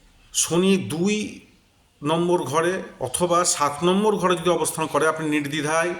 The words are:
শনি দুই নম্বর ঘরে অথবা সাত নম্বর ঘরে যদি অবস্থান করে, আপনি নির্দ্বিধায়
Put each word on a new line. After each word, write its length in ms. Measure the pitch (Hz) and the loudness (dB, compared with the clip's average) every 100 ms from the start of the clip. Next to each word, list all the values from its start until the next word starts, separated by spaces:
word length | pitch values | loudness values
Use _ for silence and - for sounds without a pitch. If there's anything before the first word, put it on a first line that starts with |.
| - _ - | -20 _ -8
শনি 440 | - - 165 190 185 | -4 0 2 4 2
দুই 600 | 113 160 196 214 - - - _ _ _ _ - | 0 -2 0 0 -4 -12 -20 _ _ _ _ -8
নম্বর 400 | 143 165 175 175 | -2 0 2 0
ঘরে 400 | 131 156 170 190 131 - | 0 0 0 -2 -6 -10
অথবা 460 | 127 - 175 170 180 | -6 -2 0 2 2
সাত 380 | - 143 - | 0 0 0
নম্বর 320 | 175 190 214 190 | 2 2 2 2
ঘরে 200 | 180 175 | 2 0
যদি 140 | 175 | 0
অবস্থান 380 | 165 156 - 151 | 0 0 -4 -2
করে, 200 | 147 156 | 0 2
আপনি 220 | 156 156 | 0 -2
নির্দ্বিধায় 600 | 151 139 151 147 160 175 | -2 -2 -4 -2 0 -2